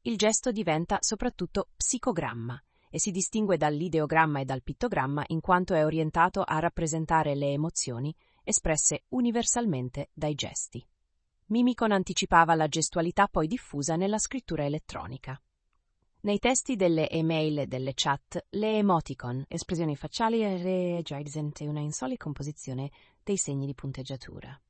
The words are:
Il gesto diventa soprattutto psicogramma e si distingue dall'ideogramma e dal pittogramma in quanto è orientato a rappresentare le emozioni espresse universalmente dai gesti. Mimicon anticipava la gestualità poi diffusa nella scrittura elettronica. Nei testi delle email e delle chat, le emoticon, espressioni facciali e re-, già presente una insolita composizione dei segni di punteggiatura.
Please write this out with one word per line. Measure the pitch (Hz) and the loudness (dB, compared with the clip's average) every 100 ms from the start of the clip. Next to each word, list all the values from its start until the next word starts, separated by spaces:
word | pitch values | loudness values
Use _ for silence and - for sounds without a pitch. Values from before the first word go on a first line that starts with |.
Il | - 214 | -4 2
gesto | 214 220 254 | 2 4 -2
diventa | 220 175 156 170 202 | -2 0 0 0 -2
soprattutto | - - 247 - 175 - - | -2 -2 -4 -4 -4 -4 -4
psicogramma | - - 254 262 170 131 120 117 127 _ _ _ | -4 -2 0 0 -2 -4 -6 -8 -10 _ _ _
e | 160 | -4
si | 214 | -2
distingue | 185 - 220 208 | -2 -2 0 2
dall'ideogramma | 170 151 147 175 156 151 160 160 143 | 4 2 0 0 0 2 4 4 2
e | |
dal | 131 131 | -2 -6
pittogramma | - 139 240 170 135 143 - | -6 -4 -2 0 0 -2 -2
in | 160 | -4
quanto | - 180 180 | 4 2 4
è | 170 | 4
orientato | 156 160 156 165 180 196 | 4 2 0 2 2 2
a | - 156 | -2 0
rappresentare | 165 - 160 160 160 160 151 | 0 0 -2 -2 2 2 2
le | 143 143 | 0 0
emozioni | 143 160 - - 117 143 - _ _ | 0 -2 -2 -6 -4 -6 -8 _ _
espresse | - - - 156 - 151 _ | -2 0 2 2 0 -2 _
universalmente | 254 240 233 226 247 226 135 127 - - | 0 2 2 0 0 0 0 -2 -6 -10
dai | - 151 | -4 -4
gesti. | 147 - - - 120 - _ _ _ _ _ | -2 -6 -8 -10 -12 -16 _ _ _ _ _
Mimicon | _ 226 247 240 220 | _ 2 4 4 4
anticipava | 196 180 175 190 175 165 | 4 2 -2 6 8 8
la | 165 156 | 4 2
gestualità | 160 - 175 165 185 202 | 0 0 0 0 2 2
poi | 180 160 | 2 0
diffusa | 247 - 143 143 | -2 -6 -4 0
nella | 165 196 214 | 0 0 0
scrittura | - 262 - 156 | -2 -6 -4 -2
elettronica. | 143 151 - - 95 127 - 135 _ _ _ _ _ _ _ _ | -2 -2 -6 -10 -10 -10 -10 -12 _ _ _ _ _ _ _ _
Nei | 202 202 | -2 2
testi | 233 262 - | 2 2 0
delle | 233 180 160 151 | 2 4 4 2
email | 165 160 160 156 147 | 0 0 2 0 -2
e | 135 | -4
delle | 127 131 | -4 -6
chat, | 131 147 139 _ - - | -2 0 0 _ -10 -6
le | 202 214 214 | -2 0 2
emoticon, | 202 170 - 131 120 127 143 | 4 4 0 -8 -6 -6 -6
espressioni | 170 - 165 160 | -8 -4 -2 -2
facciali | 143 156 - 226 226 | -2 -6 -2 0 2
e | 208 185 | 0 0
re-, | 180 185 180 170 | 0 0 0 -2
già | 165 143 | -4 -8
presente | 147 151 151 - | -6 -4 -4 -4
una | 147 151 | -6 -4
insolita | 147 151 254 254 | -4 -4 -6 -4
composizione | 156 139 143 147 - 127 139 - _ _ | -6 -6 -8 -8 -8 -6 -6 -10 _ _
dei | - 196 | -4 -2
segni | - 139 | -2 -2
di | 139 | -4
punteggiatura. | 131 135 135 131 135 - - 123 135 | -6 -8 -8 -8 -10 -10 -16 -16 -20